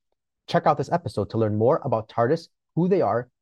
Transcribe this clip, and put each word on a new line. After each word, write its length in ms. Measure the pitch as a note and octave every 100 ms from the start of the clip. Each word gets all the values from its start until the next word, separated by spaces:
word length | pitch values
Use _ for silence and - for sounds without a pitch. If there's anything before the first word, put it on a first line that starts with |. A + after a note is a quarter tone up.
| _ _ _ _ -
Check 180 | E3+ E3+
out 120 | D3+
this 160 | C3+
episode 360 | F3 A2+ - G2+
to 60 | A2+
learn 200 | A2 G#2
more 240 | A#2 D#3+
about 240 | C3 A#2 -
tardis, 400 | - A#2 E3+ - _ _ -
who 120 | F3+
they 140 | F#3+
are, 260 | A2+ A2+ B2+ _